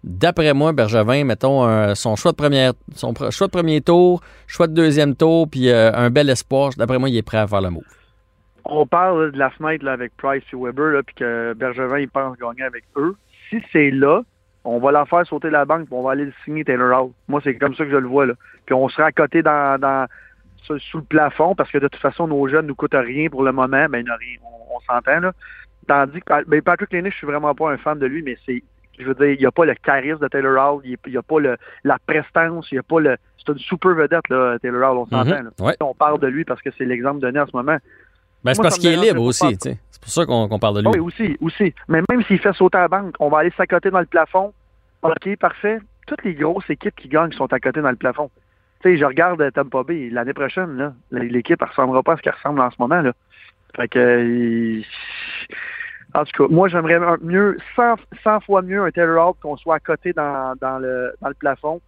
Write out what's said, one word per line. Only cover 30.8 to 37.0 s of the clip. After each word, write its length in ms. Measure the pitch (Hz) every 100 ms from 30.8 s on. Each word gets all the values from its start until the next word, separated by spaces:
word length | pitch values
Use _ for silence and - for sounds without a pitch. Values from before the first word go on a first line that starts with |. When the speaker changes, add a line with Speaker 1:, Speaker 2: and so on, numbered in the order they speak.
Speaker 2:
il, 120 | 131 123 -
il 60 |
y 40 | 127
a 60 |
pas 180 | - 156
le, 160 | 143 120 - -
la 140 | 139 131 -
prestance, 640 | 156 143 - 165 170 151
il 60 | 135
y 20 |
a 40 |
pas 180 | - 160
le, 160 | 151 123 _ _
c'est 140 | -
une 60 | 143
super 360 | - 180 190
vedette, 340 | 170 147 165 -
là, 300 | 131 127 120
Taylor 300 | 123 123 135
Hall, 60 | 127
on 80 | 117
s'entend, 180 | 123 127 147
Speaker 1:
Mhm. 60 | 117 -
Speaker 2:
là. 60 | 104
Speaker 1:
Ouais. 100 | 131
Speaker 2:
On 140 | 147
parle 260 | 127 151 151
de 60 | 139
lui 180 | 135
parce 160 | 165 123
que 80 | 139 -
c'est 80 |
l'exemple 360 | 127 123